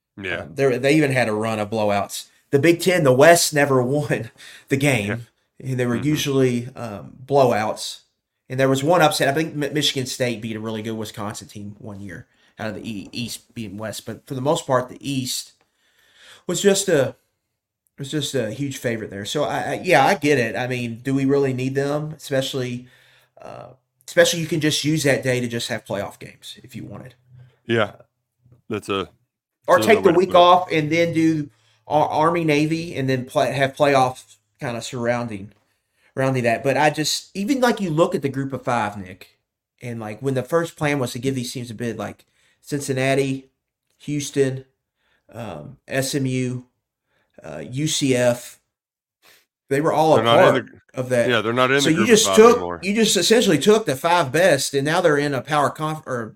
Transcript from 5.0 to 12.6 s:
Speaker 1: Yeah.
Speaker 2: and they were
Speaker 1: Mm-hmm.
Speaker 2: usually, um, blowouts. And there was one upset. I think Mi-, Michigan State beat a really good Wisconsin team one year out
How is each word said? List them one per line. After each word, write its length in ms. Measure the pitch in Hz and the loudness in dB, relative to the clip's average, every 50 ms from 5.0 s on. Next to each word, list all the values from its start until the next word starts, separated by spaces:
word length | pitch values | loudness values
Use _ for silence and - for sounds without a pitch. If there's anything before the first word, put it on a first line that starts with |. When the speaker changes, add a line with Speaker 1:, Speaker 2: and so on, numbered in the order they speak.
| 98 101 101 120 117 - _ _ _ _ _ - | 0 -2 -4 -6 -8 -14 _ _ _ _ _ -14
Speaker 1:
Yeah. 100 | - 131 | -10 -6
Speaker 2:
and 100 | 131 123 | -4 -2
they 60 | 123 | -2
were 100 | 123 120 117 | -2 -2 -2
Speaker 1:
Mm-hmm. 100 | 120 147 | -2 -2
Speaker 2:
usually, 600 | 151 147 - 147 135 135 131 131 123 120 117 123 - | -2 -2 -2 -2 0 2 2 2 2 -2 -6 -8 -12
um, 400 | - 117 113 104 95 - - - - 127 | -12 -12 -12 -12 -14 -16 -18 -20 -16 -6
blowouts. 800 | - 139 143 135 123 113 104 107 110 - - - - - - _ _ _ _ _ _ _ _ _ - | 0 4 4 4 4 4 2 -2 -2 -4 -6 -8 -12 -12 -14 _ _ _ _ _ _ _ _ _ -8
And 100 | 131 131 | -2 0
there 100 | 135 135 | 2 2
was 140 | 135 131 135 | 2 2 2
one 180 | 147 175 175 | 2 4 4
upset. 260 | 156 147 147 - 147 131 | 4 4 2 2 0 0
I 60 | 135 | 0
think 220 | 156 160 160 143 | 0 -2 -4 -4
Mi-, 140 | 147 147 - | -6 -6 -4
Michigan 380 | - 151 139 - - 139 123 - | -4 -2 -2 -2 -2 -4 -6 -6
State 340 | - - 131 120 117 104 | -4 -4 -4 -4 -4 -6
beat 140 | 110 113 110 | -8 -10 -8
a 40 | 107 | -8
really 220 | 110 113 110 110 | -8 -8 -8 -8
good 120 | 107 113 113 | -6 -8 -8
Wisconsin 540 | 110 110 104 - - 107 101 110 - 101 - | -8 -8 -10 -10 -10 -10 -10 -10 -12 -14 -18
team 280 | - 107 101 101 101 - | -16 -16 -16 -16 -16 -16
one 220 | - 110 104 98 | -16 -16 -16 -14
year 260 | 101 98 85 78 78 _ _ _ _ _ _ | -14 -14 -16 -16 -18 _ _ _ _ _ _
out 100 | - | -10